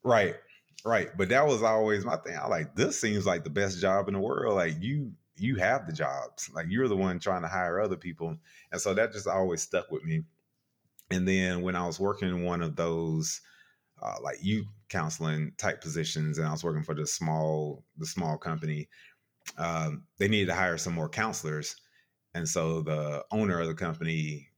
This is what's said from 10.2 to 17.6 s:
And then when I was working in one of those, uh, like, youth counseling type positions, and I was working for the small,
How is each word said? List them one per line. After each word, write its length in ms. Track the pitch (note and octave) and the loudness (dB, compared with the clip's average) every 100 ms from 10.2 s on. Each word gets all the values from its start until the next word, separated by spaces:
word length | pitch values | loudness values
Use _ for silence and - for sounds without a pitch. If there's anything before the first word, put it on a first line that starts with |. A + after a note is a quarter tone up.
| D#3+ _ _ _ _ _ _ - _ | -2 _ _ _ _ _ _ -20 _
And 180 | F#2 F#2 | 0 4
then 340 | F#2+ F#2 F2+ | 4 2 0
when 140 | F#2 F2+ | -2 -2
I 100 | F2 | -2
was 140 | D#2+ | 0
working 280 | G2 G2+ F#2+ | 0 0 -2
in 140 | F2+ | 0
one 180 | F2 F2 | 0 0
of 140 | E2 D2+ | -2 0
those, 640 | E2+ E2 E2 D#2+ D#2+ - - - _ _ _ _ | 0 0 0 0 -2 -6 -12 -20 _ _ _ _
uh, 160 | - G1+ | -8 -6
like, 160 | C2+ B1+ | -6 -4
youth 240 | F2+ G#2+ G#2 - _ | 0 0 -2 -12 _
counseling 640 | F#2 D#2 - D#2+ D#2 D2+ - | -4 -2 -2 -2 0 -2 -2
type 240 | G2+ D#2 | -4 -2
positions, 560 | E2 D#2 D#2+ D#2+ D#2 D2+ | -6 -4 -2 -2 -2 0
and 80 | D#2 | -2
I 40 | |
was 120 | D#2 | 0
working 200 | E2+ D#2 | -2 -2
for 100 | D#2 | -4
the 120 | D2+ D2+ | -4 -4
small, 800 | - D#2+ D#2 D#2 D#2 | -2 -2 0 0 0